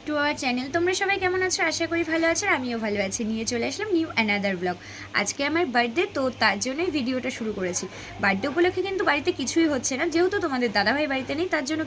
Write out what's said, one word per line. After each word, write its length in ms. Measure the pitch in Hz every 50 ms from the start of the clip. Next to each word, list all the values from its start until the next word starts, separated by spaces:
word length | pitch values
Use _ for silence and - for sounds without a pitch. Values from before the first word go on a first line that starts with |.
| -
to 40 | 302
our 300 | 302 294 285 294 294 -
channel। 320 | 285 254 247 254 262 277 330
তোমরা 200 | 339 349 359 370
সবাই 260 | - 403 381 392 392
কেমন 220 | 370 370 370 370
আছো? 220 | 370 370 370 - 359
আশা 240 | 320 320 - 330
করি 160 | 311 330 339 339
ভালো 240 | 320 320 330 330
আছো, 200 | 330 330 - 403
আর 60 | 392 339
আমিও 240 | 269 254 247 233
ভালো 260 | 226 220 214 208 202 196
আছি। 200 | 190 196 - 226
নিয়ে 220 | 214 220 220 226
চলে 200 | 220 247 233 233
আসলাম 240 | 269 277 - 427 440
new 100 | 370 320
another 640 | 330 - - - 220 208 202 202 190 202 190 175
vlog। 140 | 180 180 175 180 - - - - - - -
আজকে 320 | - 202 - - - 277
আমার 200 | 294 311 339 359
বার্থডে, 420 | 262 233 240 240 233 226 330 403 403 -
তো 160 | 294 262 254
তার 300 | 247 - 233 208 196 202
জন্যই 260 | - 254 262 311 359
ভিডিওটা 440 | 359 285 294 226 262 262 254 247 269
শুরু 240 | 254 - 226 220 202
করেছি। 340 | 196 185 175 180 - 190 185 - - - - - -
বার্থডে 260 | 202 196 196 196 269
উপলক্ষে 340 | 285 262 349 349 370 - 370
কিন্তু 240 | 359 392 392 359 359
বাড়িতে 260 | 311 285 294 262 359
কিছুই 360 | 349 - 262 - - 330 330
হচ্ছে 300 | 302 285 247 - - 269
না, 100 | 247 330
যেহেতু 320 | 339 302 330 359 370 403 392
তোমাদের 320 | 349 302 262 247 247 226
দাদাভাই 360 | 196 208 196 214 254 294 302
বাড়িতে 280 | 277 269 262 247 - 285
নেই, 100 | 311 359
তার 200 | 359 330 302 269
জন্য 200 | 294 320 311 311